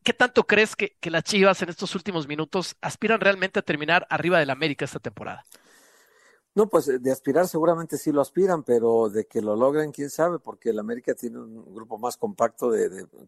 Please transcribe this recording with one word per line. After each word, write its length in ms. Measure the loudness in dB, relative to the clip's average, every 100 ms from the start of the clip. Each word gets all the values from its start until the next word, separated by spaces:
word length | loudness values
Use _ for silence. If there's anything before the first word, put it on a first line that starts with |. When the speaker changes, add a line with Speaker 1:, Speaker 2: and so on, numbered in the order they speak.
Speaker 1:
qué 100 | -4
tanto 320 | 0 2 4 4
crees 300 | 4 2 -2
que, 220 | -8 -8
que 100 | -4
las 140 | -4
Chivas 380 | 0 4 6 4
en 60 | -2
estos 260 | -6 -8 -6
últimos 320 | -6 -6 -4
minutos 480 | -6 -4 -4 -4 -8
aspiran 400 | -10 -2 0 2
realmente 380 | 2 2 -2 -2
a 40 |
terminar 420 | -2 -4 2 0 2
arriba 260 | -2 2 2
del 140 | 2
América 340 | 0 -2 -2 -6
esta 140 | -8
temporada? 440 | -10 -10 -12 -12 -18 -20 _ _ _ _ _ _ _ _ _
Speaker 2:
No, 140 | 0 2
pues, 340 | 2 2 0
de 100 | 0
aspirar 360 | 0 0 2 2
seguramente 500 | 2 2 2 -2 -4
sí 140 | 0
lo 80 | 0
aspiran, 440 | 0 2 2 2
pero 460 | 2 2 4 4 2
de 160 | -2 -4
que 160 | -4
lo 140 | -2 2
logren, 360 | 2 2 -2
quién 160 | -6 -8
sabe, 280 | -2 -2 -2
porque 340 | -10 -6 -4
el 80 | -4
América 340 | -6 -6 -6 -6
tiene 240 | -8 -10
un 340 | -16 -20 -18
grupo 240 | -18 -14 -8
más 200 | -8 -6
compacto, 520 | -8 -2 -2 0 -2
de, 200 | 0 -2
de, 180 | -4 -16 -20